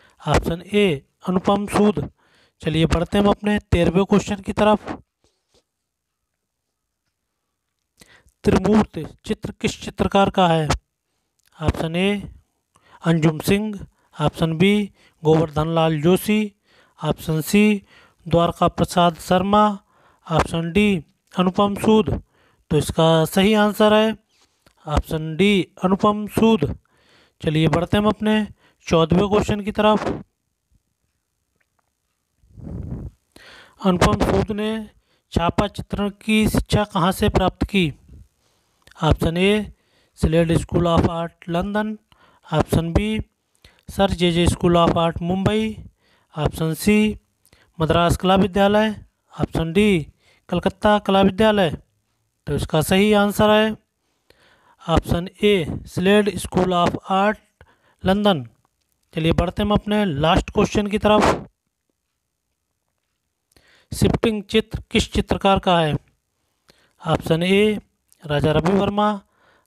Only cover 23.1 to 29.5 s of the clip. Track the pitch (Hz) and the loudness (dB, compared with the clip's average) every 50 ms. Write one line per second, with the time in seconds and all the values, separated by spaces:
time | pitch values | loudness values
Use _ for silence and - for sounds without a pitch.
23.1 | 165 160 160 151 - 196 190 208 220 214 208 208 196 - 214 214 208 214 214 220 | 4 2 2 0 0 0 2 2 4 2 2 0 2 2 2 4 4 4 2 0
24.1 | 220 - _ _ _ _ _ _ _ _ _ _ _ _ - 160 151 143 - - | -2 -6 _ _ _ _ _ _ _ _ _ _ _ _ -10 -4 -2 -2 -2 -2
25.1 | 160 160 156 160 160 151 196 208 208 190 - - _ - - 185 190 190 - 208 | -6 -6 -6 -6 -2 0 2 2 2 2 0 -2 _ -4 -2 -2 0 2 2 0
26.1 | 208 214 208 196 - - 220 226 226 - 147 120 92 - _ _ _ _ _ _ | 0 0 -6 -6 -2 2 2 4 4 2 0 -4 -6 -10 _ _ _ _ _ _
27.1 | _ _ _ _ _ _ - 165 151 156 160 156 147 170 175 - - 208 208 214 | _ _ _ _ _ _ -6 -2 0 2 2 2 2 0 -2 0 0 0 2 0
28.1 | 208 - 214 214 214 214 208 196 - _ _ _ _ _ _ - - 165 165 156 | -2 0 0 0 0 0 -2 -4 -10 _ _ _ _ _ _ 0 2 2 2 4
29.1 | 170 180 202 196 208 208 190 - | 2 2 2 2 2 0 0 0